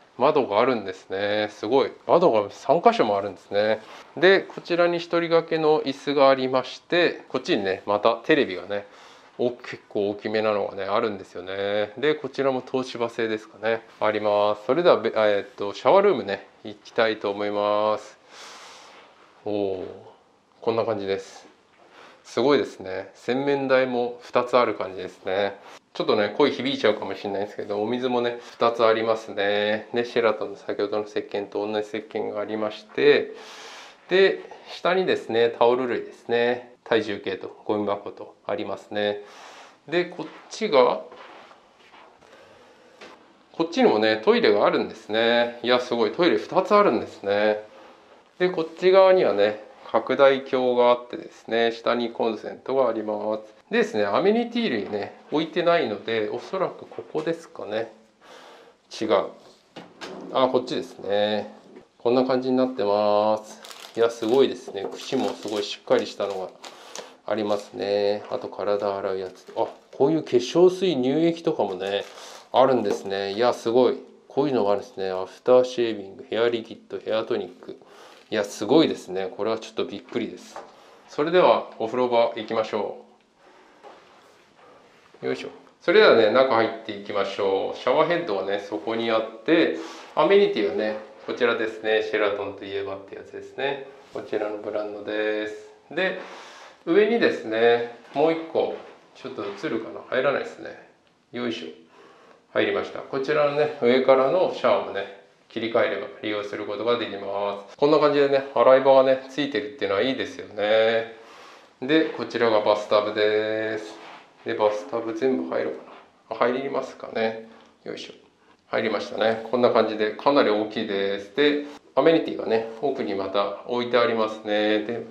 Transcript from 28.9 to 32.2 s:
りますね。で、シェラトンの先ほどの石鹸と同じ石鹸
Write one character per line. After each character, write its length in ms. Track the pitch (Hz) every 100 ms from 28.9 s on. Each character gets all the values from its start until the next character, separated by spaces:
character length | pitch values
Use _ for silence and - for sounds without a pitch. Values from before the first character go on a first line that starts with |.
り 100 | 110
ま 140 | 113 113
す 160 | -
ね。 560 | 98 101 104 104 107 -
で、 100 | 120
シ 140 | 117 123
ェ 40 |
ラ 120 | 113
ト 120 | 107 82
ン 40 |
の 40 | 101
先 220 | - 104
ほ 60 | 101
ど 100 | 107
の 60 |
石 140 | 104 107
鹸 260 | - 104 98
と 180 | 101
同 160 | 104 107
じ 60 | 107
石 120 | 110
鹸 340 | - 110